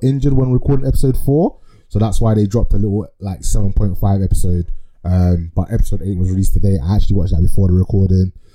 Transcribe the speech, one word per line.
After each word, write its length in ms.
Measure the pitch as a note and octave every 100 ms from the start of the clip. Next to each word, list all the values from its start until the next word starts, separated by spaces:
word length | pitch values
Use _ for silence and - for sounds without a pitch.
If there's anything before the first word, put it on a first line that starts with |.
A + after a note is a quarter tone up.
injured 300 | C3 C#3 C#3+
when 180 | C3+ C3
recording 340 | B2 - C#3 C3+
episode 300 | B2+ C3 B2
four, 420 | C3+ C#3+ A3 - - - _
so 100 | G2+
that's 220 | G#2+ -
why 140 | A2+
they 120 | G#2+ G#2
dropped 260 | A#2 -
a 20 | G2+
little, 300 | G#2 G2+ - _
like, 240 | G2 F2+
seven 280 | - - G2+
point 240 | - G2+ F2+
five 220 | G2+ G2
episode. 440 | F#2+ - G2+ F2 F2 - - -
Um, 460 | F2 F#2 F2+ F2 E2
but 180 | F#2+ F2+
episode 300 | A#2 - F#2
eight 160 | G2 F#2
was 120 | F#2
released 220 | F#2+ G2
today. 260 | - G2 G2
I 140 | D#2+ G#2
actually 200 | - F#2+
watched 160 | F#2+
that 80 | E2
before 260 | E2+ - G2
the 60 |
recording. 580 | F2+ F#2 G2+ F#2+ F#2 F#2+ - -